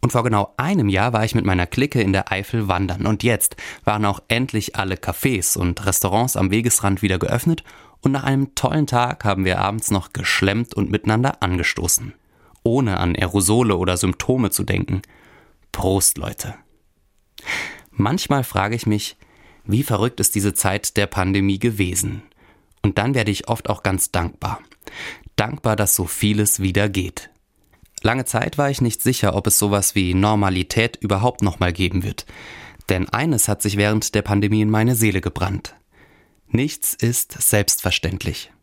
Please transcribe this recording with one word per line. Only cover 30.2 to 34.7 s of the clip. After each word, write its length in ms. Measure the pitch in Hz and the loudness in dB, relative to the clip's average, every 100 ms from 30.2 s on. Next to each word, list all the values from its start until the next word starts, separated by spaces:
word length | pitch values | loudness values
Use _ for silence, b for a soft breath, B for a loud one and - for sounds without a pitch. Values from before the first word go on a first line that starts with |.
| 104 107 98 92 92 - 113 - | 4 4 2 0 0 0 0 0
überhaupt 460 | 104 98 120 - | -2 2 2 2
noch 180 | 104 - | -2 2
mal 120 | 90 | 0
geben 300 | 87 92 90 | 2 0 0
wird. 240 | 95 - - B B B B B - | -2 -8 -12 B B B B B -2
Denn 200 | 92 92 | -2 0
eines 380 | 107 151 127 - | 0 2 2 2
hat 160 | 104 | 0
sich 140 | 104 101 | 0 2
während 400 | 104 107 - 107 | 2 2 0 -2
der 60 | |
Pandemie 400 | - 101 104 107 | 2 2 2 2
in 80 | 107 | 2